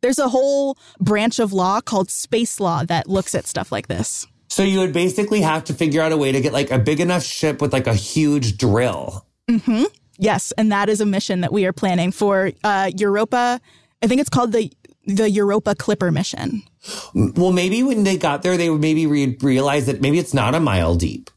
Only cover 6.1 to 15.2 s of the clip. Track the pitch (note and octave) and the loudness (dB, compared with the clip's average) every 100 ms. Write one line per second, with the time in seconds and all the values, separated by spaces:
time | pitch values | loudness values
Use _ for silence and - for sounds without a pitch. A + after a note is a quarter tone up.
6.1 | D#3 C3+ C3+ C#3+ B2+ C#3 C3 A2 D3+ F3 | 2 2 0 0 -2 0 0 2 2 2
7.1 | F3+ - - D#3 C#3+ D3 C3 B2+ A2 - | 0 -2 -2 -2 0 -2 0 0 -2 0
8.1 | D#3+ D3+ D3 A#2 G2+ A#2+ G#2+ A#2+ D#2+ C2 | 0 2 2 0 -2 2 2 2 -2 -8
9.1 | - _ _ - A3+ - A3 F#4 _ _ | -12 _ _ 0 0 2 0 0 _ _
10.1 | - G3+ F#3 - - A3 G3+ G3+ G#3 G#3 | -2 0 0 -2 0 2 2 0 0 0
11.1 | F#3+ - F#3 F3 G#3 F#3 - G3 F3+ F3 | 0 -2 -2 0 0 0 0 -2 0 0
12.1 | - G#3 G3 F#3+ - G#3+ G3 F#3+ F#3 G3+ | 0 0 2 0 -2 -2 0 -2 -2 0
13.1 | G3+ A3 B3 A#3+ B3 _ _ _ _ A3+ | 0 0 0 0 -2 _ _ _ _ 0
14.1 | B3+ D4 - A#3+ A3+ A3 _ - _ - | 0 2 0 2 0 -2 _ -20 _ -4
15.1 | G3 | 0